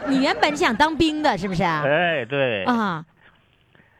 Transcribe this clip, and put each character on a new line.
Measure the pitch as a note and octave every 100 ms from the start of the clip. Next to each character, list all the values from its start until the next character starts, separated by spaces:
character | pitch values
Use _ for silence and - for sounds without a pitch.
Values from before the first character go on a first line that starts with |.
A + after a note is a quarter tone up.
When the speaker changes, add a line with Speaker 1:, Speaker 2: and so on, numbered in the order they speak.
| C#4+
Speaker 1:
你 | C4+
原 | C#4 A#4
本 | E4 D4+
想 | E4+ G#3+
当 | D4+ D4+
兵 | D#4+ D4+
的， | D4 G3+
是 | G3
不 |
是？ | E3+
Speaker 2:
哎， | F3+ D#3 C#3 D3+ F3 D#3 A2+
对。 | C#3+ C3 G#2
Speaker 1:
啊。 | F#2+ A#3 G#3 D#3+ E3 _ - _ _ _ _ _ _ _